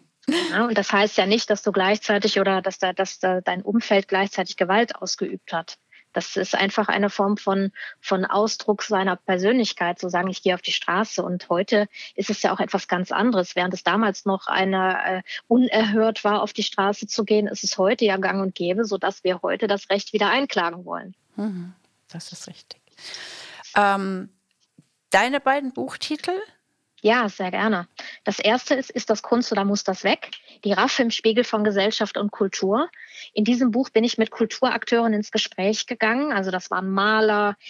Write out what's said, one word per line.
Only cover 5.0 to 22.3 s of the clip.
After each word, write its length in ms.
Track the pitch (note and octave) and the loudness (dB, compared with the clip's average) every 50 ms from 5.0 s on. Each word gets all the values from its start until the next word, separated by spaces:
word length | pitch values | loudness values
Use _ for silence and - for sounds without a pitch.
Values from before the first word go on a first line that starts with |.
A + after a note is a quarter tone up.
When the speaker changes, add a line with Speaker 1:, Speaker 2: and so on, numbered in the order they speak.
| F#3 - - - G3 E3 F#3+ - _ - | -6 -6 -4 -4 -4 -4 -6 -8 _ -6
Speaker 1:
hat. 260 | F3 E3 E3 - - - _ _ _ - _ _ | -6 -6 -6 -8 -14 -20 _ _ _ -20 _ _
Das 240 | - F#3 - - - | -6 -6 -6 -4 -4
ist 180 | F#3+ F#3 - - | -4 -2 -2 0
einfach 340 | - G3 G3 - A3 G3+ - | 0 0 0 0 0 0 2
eine 220 | - G3+ G3+ G3 | 2 2 0 0
Form 260 | - - G3 G3+ G#3 | 0 0 2 2 0
von, 340 | - - G3+ G3 G3 G3 G3 - - - - - - | 0 0 0 0 0 0 -2 -4 -8 -14 -16 -16 -14
von 240 | - - F#3+ F#3+ F#3+ | -4 -2 -2 0 0
Ausdruck 580 | - - G3+ G#3+ A3 - - - A3 G3+ - | 0 0 0 0 0 -2 -2 -2 -2 -2 -2
seiner 340 | - - G#3 F#3+ F#3+ F#3+ F3+ | -2 -2 0 0 2 0 -2
Persönlichkeit, 840 | - _ - F#3 F3+ F#3 G#3+ B3+ B3+ A3 - - - F3+ F3 F3 - | -2 _ -2 0 2 2 2 2 2 2 0 -2 -2 -2 -2 -2 -4
zu 100 | F#3+ F3+ | -4 -2
sagen, 200 | F3+ F3 F#3 F#3+ | 0 0 0 -2
„Ich 140 | F#3 - | -4 -2
gehe 120 | - F#3+ F3+ | -2 -2 -2
auf 80 | F3+ | -2
die 100 | - - | -2 -4
Straße.“ 500 | - - - - F3 G3 A3 - - F#3 | -4 -2 -2 0 0 0 0 -2 -4 -4
Und 260 | - - F3+ F3+ - - | -4 -4 -4 -6 -2 -2
heute 400 | F3 F3 G3+ - A3+ G#3 G#3 - - - - - - | 0 0 0 2 2 2 2 0 -4 -12 -18 -10 -8
ist 160 | - G3+ - | -6 -4 -4
es 120 | G3+ - | -2 0
ja 100 | - F3 | 0 0
auch 80 | G3+ - | 0 -2
etwas 280 | F3+ - - F#3 - - | -2 -2 -2 -4 -2 -2
ganz 240 | F#3 F3 F#3 - | -2 -2 -2 -2
anderes. 440 | - F3+ G#3+ B3+ A3 F#3 F3+ - - | 0 0 2 2 2 2 0 0 -2
Während 180 | F3+ F3+ F#3 F#3 | -2 -2 -2 -2
es 100 | - - | -2 0
damals 400 | F3 F#3 G#3+ A3+ G3+ F#3+ - - | 0 2 2 2 0 0 -2 -2
noch 220 | G3+ F#3+ F#3+ - | -2 -2 -2 -2
eine, 580 | - - F#3 F#3+ F#3+ F#3+ F#3+ F#3 F#3 F3+ - - | -2 0 0 0 2 0 0 0 0 0 -2 -2
äh, 180 | F#3+ F#3 F#3 - - - - - | -4 -4 -4 -6 -8 -12 -10 0
unerhört 800 | - A3+ B3+ B3+ - - A3 A3 G#3 G#3 A3 A3 A3 A3 - - | 4 4 4 6 4 4 2 2 2 2 2 2 2 2 0 0
war, 180 | G3+ G#3 G3+ | 0 2 2
auf 100 | - G#3 | 0 -2
die 100 | - - | -2 -4
Straße 440 | G3+ - - G3+ G3 G3+ G#3 - G#3+ | -6 -2 0 0 0 0 0 -2 -6
zu 180 | - - A#3+ G#3 | -6 -4 -2 0
gehen, 220 | - G#3+ G#3 G#3 | 2 2 2 2
ist 160 | - G3 - | 0 -4 -4
es 160 | - F#3 - - | -4 -4 0 2
heute 260 | F#3 G3+ B3+ - A#3 | 2 2 2 2 2
ja 120 | G3+ F#3+ | 2 2
gang 240 | F#3+ F#3+ F#3 F#3+ G3 | 0 0 0 0 -2
und 140 | F#3+ F#3+ - | -2 -4 -4
gäbe, 300 | - F3 F3 F3+ A3 A#3 | -2 -2 0 0 0 -2
sodass 380 | G3+ G3+ F#3 - F#3+ G3 - | -2 -4 -2 -2 -4 -4 -2
wir 200 | - F3+ F3+ F3+ | -2 -2 -2 -2
heute 240 | - F#3 F#3 F#3 A3+ | -2 -2 -2 0 0
das 240 | G3+ G3+ G3+ - - | 0 0 -2 -2 -2
Recht 220 | G3 G3+ - - | -2 -2 -2 -2
wieder 180 | - G3+ G#3 F#3+ | -2 0 2 2
einklagen 540 | A3 C4+ C#4+ - - G3 E3+ E3+ E3+ F3+ F3 | 2 2 0 0 -2 -2 -2 -2 -4 -6 -10
wollen. 300 | F3 F3 E3+ - F#3+ F#3+ _ _ _ _ | -10 -10 -10 -10 -12 -18 _ _ _ _
Speaker 2:
Mhm, 380 | G#3 G#3 A3 F#3 F3+ F3 F3+ F3+ _ _ _ _ _ _ - | -6 -6 -4 -6 -6 -10 -12 -14 _ _ _ _ _ _ -18
das 240 | - E3+ - - | -16 -14 -14 -14